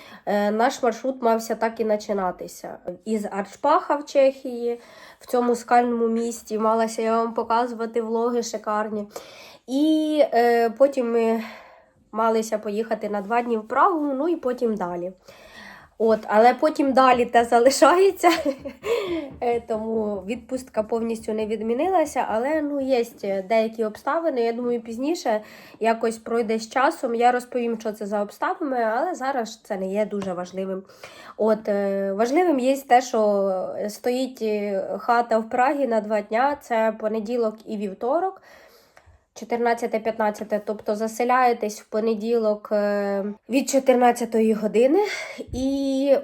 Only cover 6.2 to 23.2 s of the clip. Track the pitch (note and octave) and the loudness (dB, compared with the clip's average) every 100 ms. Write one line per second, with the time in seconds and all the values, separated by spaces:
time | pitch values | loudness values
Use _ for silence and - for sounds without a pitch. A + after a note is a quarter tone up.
6.2 | A#3 A#3 - A3 A3 A3+ A3+ A3+ A3+ A3+ | -2 -6 -6 -2 2 2 0 -2 0 0
7.2 | A3+ A3+ A3+ A3+ B3 A3+ A3+ A#3 A3 A3+ | 0 -2 0 0 0 -4 -6 -4 -2 -2
8.2 | A#3 A#3+ A3+ G#3+ A3 G#3 G#3+ G#3 G#3 - | 0 -2 -4 -6 -4 -4 -2 -6 -8 -12
9.2 | - - - - - C4+ D4+ D#4 D#4 D4+ | -18 -20 -20 -20 -4 0 2 2 2 2
10.2 | - A#3 A#3+ A#3 A#3 A3 C#4 C4+ A#3 A#3 | 2 4 4 4 2 4 2 2 -2 0
11.2 | A3+ A3+ A3+ - - - _ _ _ G#3+ | 2 0 -4 -14 -20 -20 _ _ _ -2
12.2 | A3+ A3+ A3 G#3+ G#3+ G#3 A3+ A3 G#3+ G#3 | 0 0 0 -4 -4 -4 -2 -4 -4 -4
13.2 | G3 A#3 A#3+ A3 G#3+ B3+ F4+ E4 D4 C4 | -2 -2 0 -2 -2 2 2 2 -2 -2
14.2 | D#4 D#4+ B3+ B3 A#3+ G3+ F3+ F3+ F3 F#3 | -2 -2 -2 -2 -2 -2 -4 -6 -8 -12
15.2 | _ - - - - - - - A3 A3 | _ -20 -20 -20 -20 -20 -14 -2 2 2
16.2 | - G#3 A#3 B3+ D#4 D#4 C#4 B3+ C4 B3 | 2 6 6 6 2 2 2 6 6 6
17.2 | A#3+ A#3+ A#3 A#3 C4 C4+ C#4+ F4 G4 F#4 | 4 2 4 6 6 6 6 8 4 4
18.2 | F4 E4 D4 C4+ C#4 - G4+ A#4 G4 E4 | 4 4 0 -4 -8 -8 -2 -2 -2 -4
19.2 | C#4 - B3 A#3+ A#3 A3 A3 A3+ G#3 G3+ | -6 -6 -2 -2 -2 -4 -2 -2 -2 -4
20.2 | F#3 A#3+ - C4 B3+ - G#3+ A#3 A3+ A3+ | -6 -8 -6 -8 -6 -4 -2 -2 -2 -4
21.2 | A3+ A3 G#3+ A3 A3 A#3+ E4+ F#4 D4+ C4+ | -4 -4 -4 -4 -2 0 2 2 2 0
22.2 | - G#3+ B3+ D#4 D4 C#4+ C4+ B3+ A3+ - | -2 0 0 -2 -2 -2 0 0 -2 -6